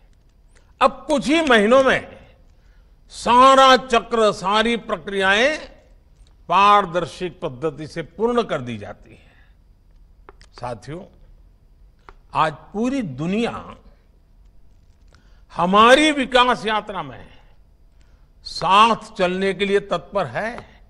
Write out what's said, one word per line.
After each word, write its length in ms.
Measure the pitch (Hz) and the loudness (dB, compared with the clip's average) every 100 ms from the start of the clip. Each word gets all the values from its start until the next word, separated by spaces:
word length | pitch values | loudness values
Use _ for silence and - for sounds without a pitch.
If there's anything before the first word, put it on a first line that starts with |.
| _ _ _ _ _ _ _ _ | _ _ _ _ _ _ _ _
अब 220 | 269 269 - | 0 0 -4
कुछ 200 | 285 185 | -2 0
ही 140 | 330 | 0
महीनों 440 | 311 226 208 262 | 4 2 4 4
में 420 | 262 180 - - - _ _ _ _ _ _ _ _ | 4 0 -4 -20 -20 _ _ _ _ _ _ _ _
सारा 680 | - 220 240 269 269 269 262 | -8 0 4 6 8 6 4
चक्र, 560 | 262 226 226 233 214 | 2 -2 0 0 0
सारी 440 | - 185 214 220 233 | 0 -2 0 0 -4
प्रक्रियाएं 840 | - 190 202 196 190 208 269 311 - - _ - _ _ - _ - | -6 -10 -8 -2 0 2 0 -2 -10 -20 _ -20 _ _ -20 _ -4
पारदर्शी 800 | 180 202 208 185 175 151 - 180 | 2 4 4 2 -4 -6 -8 -12
पद्धति 580 | - 165 123 160 135 151 | -10 -12 -8 -8 -8 -12
से 160 | 170 | -14
पूर्ण 400 | 156 - 233 240 | -14 -6 -2 -2
कर 180 | 208 156 | -4 -8
दी 180 | 120 110 | -8 -12
जाती 320 | 92 - - | -14 -18 -20
हैं। 440 | - _ _ _ _ _ _ _ - - - - - - - | -20 _ _ _ _ _ _ _ -20 -20 -20 -20 -20 -20 -14
साथियों, 440 | 123 113 - 165 208 _ - - - _ _ _ - _ - - _ | -12 -12 -14 -18 -18 _ -20 -20 -20 _ _ _ -20 _ -20 -20 _
आज 180 | 139 156 | -4 -4
पूरी 500 | 147 - 202 247 277 | -4 -14 -8 -6 -6
दुनिया 720 | 190 123 165 208 220 101 87 - - _ _ _ _ _ _ - - _ _ _ - _ _ - _ | -8 -8 -6 -4 -4 -8 -16 -20 -20 _ _ _ _ _ _ -20 -20 _ _ _ -20 _ _ -20 _
हमारी 580 | - 175 202 233 269 311 | -4 0 4 6 6 4
विकास 540 | 294 233 247 247 202 202 | 0 0 2 2 0 -4
यात्रा 360 | 214 208 190 | -6 -6 -12
में 360 | 143 110 87 - - - _ _ _ _ _ _ _ _ | -12 -16 -20 -20 -20 -20 _ _ _ _ _ _ _ _
साथ 520 | - - 165 202 226 214 - - | -16 -8 2 4 4 2 -6 -4
चलने 360 | 180 185 196 | -2 0 -4
के 100 | 185 | -4
लिए 160 | 202 202 | -2 -2
तत्पर 460 | 202 175 - 196 143 | -2 -6 -6 -6 -6
है। 540 | 135 214 240 - - - | -8 -10 -12 -18 -20 -20